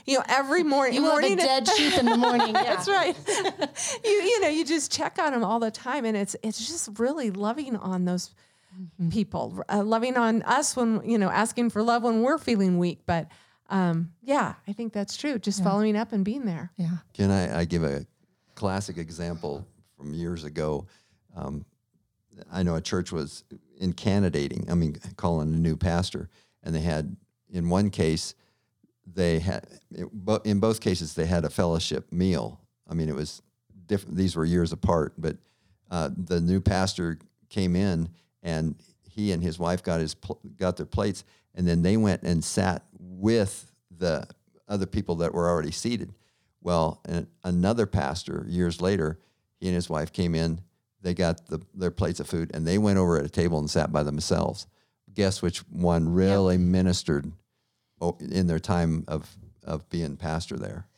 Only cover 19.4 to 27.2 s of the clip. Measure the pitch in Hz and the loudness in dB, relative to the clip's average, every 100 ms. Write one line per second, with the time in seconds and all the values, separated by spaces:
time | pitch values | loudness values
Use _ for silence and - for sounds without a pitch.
19.4 | 80 71 - _ _ _ 73 78 85 85 | -6 -8 -12 _ _ _ -10 -6 -6 -6
20.4 | 76 78 78 71 98 - _ _ _ 87 | -8 -4 -2 -2 -6 -16 _ _ _ -12
21.4 | 71 71 - _ _ _ _ _ _ - | -8 -8 -12 _ _ _ _ _ _ -20
22.4 | - 87 90 80 - 92 87 85 71 - | -10 -2 0 0 -2 -2 -2 -4 -6 -10
23.4 | - - - - 92 - - 98 90 73 | -18 -20 -20 -6 -4 -2 0 2 2 2
24.4 | 71 - - 87 80 76 - - 90 80 | -2 -4 -2 0 0 -2 -12 -4 -2 0
25.4 | 78 80 82 78 87 85 92 92 90 _ | 0 0 0 0 0 0 -2 -6 -10 _
26.4 | _ _ - 80 82 76 76 - | _ _ -6 -2 -2 -2 -4 -10